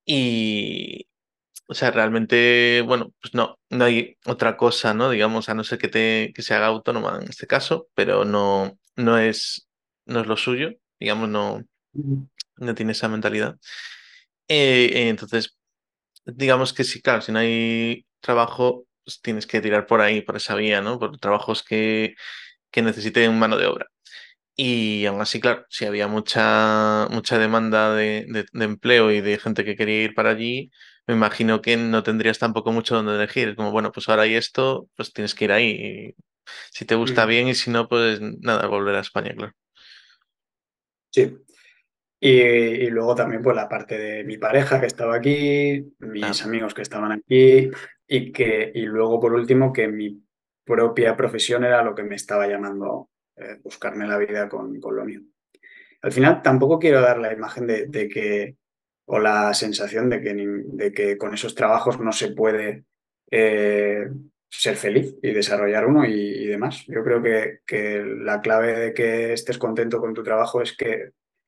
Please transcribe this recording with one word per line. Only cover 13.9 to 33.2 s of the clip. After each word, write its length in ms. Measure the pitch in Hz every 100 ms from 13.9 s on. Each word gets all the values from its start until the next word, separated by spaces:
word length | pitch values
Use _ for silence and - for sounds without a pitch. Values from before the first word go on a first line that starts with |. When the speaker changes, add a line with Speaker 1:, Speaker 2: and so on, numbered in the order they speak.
| - - - _ _ -
Speaker 1:
Eh, 420 | 151 135 127 120
eh, 140 | 123 117
entonces, 460 | 107 107 113 107 _ _ _ _ _ _ _
digamos 480 | - 123 135 127 131
que 120 | -
sí, 160 | 127 -
claro, 200 | - 113
si 80 | -
no 60 | 110
hay 640 | 113 113 113 113 117 120 _ _
trabajo, 640 | - 120 117 - 127 123 - _
pues 160 | - -
tienes 240 | - 107 -
que 140 | 110
tirar 260 | 107 104 -
por 140 | 113
ahí, 220 | 104 110
por 140 | - 107
esa 200 | - 107
vía, 240 | 107 101
¿no? 180 | 104 123
Por 200 | 104 101
trabajos 440 | 101 104 - 107
que, 520 | - 110 110 110 110 - - - - _ _
que 120 | 120
necesiten 560 | 113 107 107 120 113 113
mano 180 | 110 110
de 80 | -
obra. 200 | - - _ - - - _ _ -
Y 440 | 127 117 107 104 101
aún 160 | 98
así, 180 | 107 113
claro, 240 | 120 117 -
si 160 | - 107
había 200 | 104 104
mucha, 1000 | 107 104 117 110 110 110 107 107 107 -
mucha 280 | 113 - 117
demanda 560 | 110 113 110 107 110
de, 320 | 107 107 107 -
de, 160 | 110 98
de 120 | 117 107
empleo 440 | 104 131 120 110
y 120 | 104
de 160 | 101 104
gente 260 | - 107
que 100 | 104
quería 280 | 101 107 107
ir 100 | 107
para 140 | 110 110
allí, 400 | 110 117 127 151 _ - _ -
me 80 |
imagino 480 | 113 107 - 113 107
que 160 | 120 117
no 240 | 117 113
tendrías 360 | 107 110 110 110
tampoco 320 | 117 110 113
mucho 240 | 113 113
donde 200 | 117 107
elegir. 340 | 104